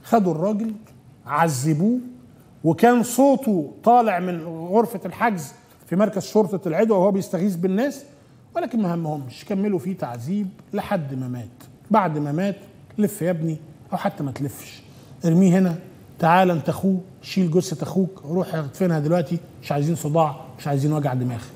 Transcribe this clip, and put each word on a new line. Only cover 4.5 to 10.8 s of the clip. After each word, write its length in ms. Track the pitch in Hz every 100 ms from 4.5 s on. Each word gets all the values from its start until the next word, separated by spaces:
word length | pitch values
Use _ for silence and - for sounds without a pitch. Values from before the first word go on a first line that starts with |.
| 160 170 208 220 196 185
الحجز 460 | - 226 190 139 - _ _ -
في 80 | 170
مركز 280 | 208 190
شرطة 440 | - 208 196 185 180
العدوى 300 | 160 226 202
وهو 140 | 190
بيستغيث 440 | 196 - 180 202 170
بالناس، 480 | 185 190 277 - - - - - - 339
ولكن 260 | 349 233
ما 140 | 185 170
همهمش، 500 | 160 151 127 - -
كملوا 340 | 196 208 185
فيه 180 | 180 190
تعذيب 520 | 139 120 123 202 196 - -
لحد 400 | 202